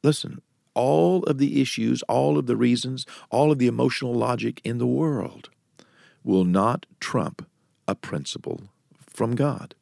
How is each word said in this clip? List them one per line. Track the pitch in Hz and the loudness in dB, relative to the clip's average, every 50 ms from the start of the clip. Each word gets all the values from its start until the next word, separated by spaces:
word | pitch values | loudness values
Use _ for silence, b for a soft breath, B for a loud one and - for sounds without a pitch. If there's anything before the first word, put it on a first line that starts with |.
Listen, | - 147 151 - - - - - _ _ _ _ _ _ _ | 4 2 2 2 -4 -12 -14 -16 _ _ _ _ _ _ _
all | 117 120 131 147 156 165 175 185 185 - | 0 2 4 4 4 4 4 4 2 2
of | - 147 135 | 0 0 2
the | 139 143 - 139 | 0 2 2 0
issues, | 135 - - - 113 113 123 123 - | 0 0 0 -2 0 0 0 -2 0
all | - - 127 135 147 151 147 | 0 0 2 2 2 2 0
of | 139 | 0
the | 123 120 | 0 0
reasons, | 110 117 123 120 120 - 123 131 127 - B B B B B | 2 2 2 2 2 0 -6 -8 -8 -10 B B B B B
all | 117 117 143 151 | 0 2 4 4
of | 151 135 | 4 4
the | 123 123 | 2 2
emotional | 117 113 127 127 - - 139 123 120 | 2 2 0 0 0 -2 -6 -4 -2
logic | 120 113 117 - 117 113 120 120 - _ | -2 0 -2 -2 -2 -4 -6 -6 -6 _
in | - 120 120 | -6 -4 -2
the | 120 123 | -2 0
world | 127 135 160 160 147 120 92 - - - - - _ _ _ _ _ b b b b b b b b b b | 0 0 0 0 -2 -2 -6 -8 -10 -16 -20 -20 _ _ _ _ _ b b b b b b b b b b
will | - 101 95 92 | 2 4 4 4
not | 90 90 95 98 113 127 - - _ _ _ | 4 4 2 2 2 0 -2 -6 _ _ _
trump | - - - 120 85 80 - - - _ _ _ _ _ _ _ _ - | -12 -4 -2 -2 -2 -4 -8 -12 -18 _ _ _ _ _ _ _ _ -6
a | 98 | -6
principle | - - - - 76 69 - - - - - 82 - - 98 _ _ _ _ _ _ - _ | -6 -6 -8 -8 -8 -8 -8 -12 -10 -8 -10 -10 -10 -12 -20 _ _ _ _ _ _ -20 _
from | - - 117 113 123 | -6 -4 -2 -2 0
God. | 120 139 147 135 - - - - _ | 0 0 0 -2 -4 -10 -16 -20 _